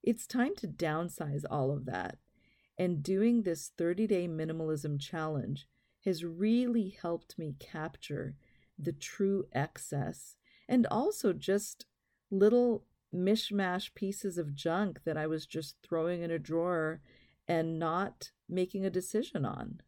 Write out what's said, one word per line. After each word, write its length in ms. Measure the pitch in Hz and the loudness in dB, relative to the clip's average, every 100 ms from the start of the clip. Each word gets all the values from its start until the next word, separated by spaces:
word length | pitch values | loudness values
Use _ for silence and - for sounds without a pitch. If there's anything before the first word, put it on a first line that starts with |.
It's 240 | - 226 - | 2 0 -2
time 300 | 247 262 403 | 0 0 0
to 100 | 170 | -6
downsize 760 | 143 165 156 175 - 151 143 147 | -2 0 0 -2 -4 -4 -4 -2
all 220 | 147 131 | 0 0
of 140 | 143 123 | 0 -4
that, 320 | 92 92 - _ _ _ _ _ - | -4 -6 -10 _ _ _ _ _ -2
and 240 | 180 160 | 0 0
doing 420 | 143 190 226 240 | 0 2 4 4
this 280 | 190 160 - - | 2 -2 -6 0
thirty-day 480 | 170 180 214 190 175 | 0 2 2 2 0
minimalism 760 | 160 160 160 156 156 156 143 | -2 -2 -2 -2 0 0 -2
challenge 680 | 143 165 156 151 - 143 - _ _ _ | -4 -4 -2 -2 -2 -6 -8 _ _ _
has 200 | 196 165 | -2 -2
really 720 | 170 165 208 240 247 233 190 - | -4 0 4 4 4 2 0 -4
helped 380 | 170 170 - - | -4 -4 -6 -8
me 160 | 160 143 | -8 -8
capture 760 | - 160 160 - - 147 - 143 _ _ _ - | -10 -8 -8 -8 -8 -6 -6 -10 _ _ _ -6
the 140 | 151 | -6
true 520 | 147 - - 196 196 - | -6 -12 0 2 2 0
excess 840 | - 147 - - 139 - - - - _ _ - | -2 -2 -6 -6 -4 -4 -6 -16 -20 _ _ 2
and 180 | 247 233 | 4 4
also 420 | 214 330 415 214 | 2 2 2 0
just 540 | 170 - 202 - - - _ _ _ _ | 2 2 0 0 -14 -20 _ _ _ _
little 540 | 196 208 240 247 214 _ _ _ | 6 8 8 4 2 _ _ _
mishmash 800 | 175 185 220 - 202 190 180 - | 0 2 2 2 0 0 -2 -6
pieces 420 | - 196 196 196 175 | -4 -4 -2 -4 -4
of 180 | 151 | -4
junk 460 | 143 165 175 190 151 | -2 0 2 0 -2
that 120 | 165 156 | -4 -2
I 100 | 156 | 0
was 200 | 156 - | -2 -4
just 300 | 160 151 - | -8 -8 -14
throwing 400 | - 165 165 175 | -4 0 0 0
in 80 | 170 | -2
a 80 | 165 | -2
drawer 640 | 151 165 175 170 156 160 - - _ _ - | 0 0 2 2 0 -4 -14 -20 _ _ 0
and 300 | 170 165 160 | 2 2 0
not 540 | 165 170 196 - - _ - | 0 0 -2 -6 -18 _ -4
making 340 | 180 185 196 | 0 0 0
a 60 | 190 | 0
decision 560 | 180 180 214 277 175 135 | 0 0 -2 -2 -2 -2
on. 340 | - - 170 | -2 -8 -10